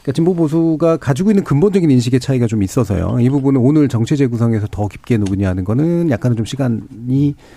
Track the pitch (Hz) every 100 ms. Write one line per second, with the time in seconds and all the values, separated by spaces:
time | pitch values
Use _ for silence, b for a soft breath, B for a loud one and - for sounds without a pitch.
0 | - 131 170 175 160 160 165 156 165 165
1 | - 131 196 202 - 139 202 196 165 127
2 | 117 127 131 131 117 110 95 - 110 92
3 | 87 120 123 139 135 135 120 151 139 113
4 | 113 147 135 117 117 110 104 - 104 -
5 | - 117 98 95 98 92 92 120 160 170
6 | 170 113 127 113 107 135 127 110 - 104
7 | 120 135 143 143 B